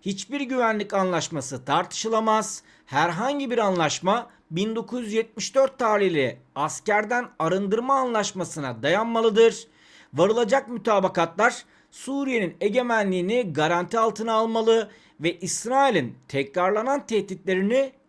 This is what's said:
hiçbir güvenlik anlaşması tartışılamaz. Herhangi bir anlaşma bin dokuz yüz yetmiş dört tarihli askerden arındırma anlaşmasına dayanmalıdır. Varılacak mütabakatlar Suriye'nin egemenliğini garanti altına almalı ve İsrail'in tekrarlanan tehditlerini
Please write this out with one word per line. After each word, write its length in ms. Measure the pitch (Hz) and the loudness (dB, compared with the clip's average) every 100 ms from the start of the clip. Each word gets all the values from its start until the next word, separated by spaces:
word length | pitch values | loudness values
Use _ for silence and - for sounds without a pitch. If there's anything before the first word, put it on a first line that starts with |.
hiçbir 400 | 190 196 - 285 | -6 -8 -6 -8
güvenlik 520 | 269 262 233 214 208 | -4 0 0 0 -2
anlaşması 720 | 196 185 175 - 160 127 131 127 | -2 0 0 -2 -6 -8 -10 0
tartışılamaz. 960 | 147 180 - 220 226 220 220 214 - _ _ _ | 0 0 -6 -2 0 2 0 0 -10 _ _ _
Herhangi 640 | 135 165 170 240 285 277 | 0 0 0 -2 -2 -2
bir 60 | 233 | 0
anlaşma 720 | 208 185 156 - 180 220 233 _ _ | 0 2 0 0 0 0 -2 _ _
bin 240 | 160 208 226 | -4 -2 -4
dokuz 300 | - 247 226 | -6 -8 -4
yüz 80 | |
yetmiş 420 | 220 226 - - 269 | -4 -4 -6 -2 2
dört 240 | 269 - | 2 2
tarihli 580 | 233 208 196 160 131 - _ - | 0 2 2 2 -2 -4 _ -6
askerden 720 | 151 - - 208 214 240 247 _ | -4 -4 0 0 0 -4 -4 _
arındırma 540 | 160 190 202 220 247 | -2 0 0 -2 2
anlaşmasına 880 | 269 254 226 202 190 170 156 139 113 | 0 2 -2 -2 -6 -8 -6 -8 -4
dayanmalıdır. 840 | 131 190 233 233 226 208 226 - - _ _ - - | 0 0 0 2 2 6 4 4 -14 _ _ -20 -12
Varılacak 560 | 131 185 220 233 269 220 | 2 4 4 4 2 0
mütabakatlar 960 | 240 - 208 185 185 165 170 226 - - _ _ | -6 2 2 2 0 -2 2 2 2 -16 _ _
Suriye'nin 680 | - - 277 269 240 180 - | -18 -8 -4 -2 -2 -2 -2
egemenliğini 920 | 208 214 247 226 202 185 175 240 214 | 0 0 0 0 0 0 0 0 -2
garanti 460 | 143 156 175 180 226 | 0 0 0 0 0
altına 340 | 226 214 226 | 0 0 -2
almalı 560 | 220 226 226 226 226 208 - _ _ | 0 2 0 4 4 2 -10 _ _
ve 200 | 156 170 | -4 -4
İsrail'in 760 | 180 - 220 262 277 196 123 - _ | -6 -6 0 2 4 2 -2 -8 _
tekrarlanan 800 | 135 139 - 185 208 240 285 277 | -4 -2 0 0 0 0 -2 0
tehditlerini 840 | 226 196 180 185 185 196 254 269 - | -2 -2 -8 -2 0 2 2 0 -6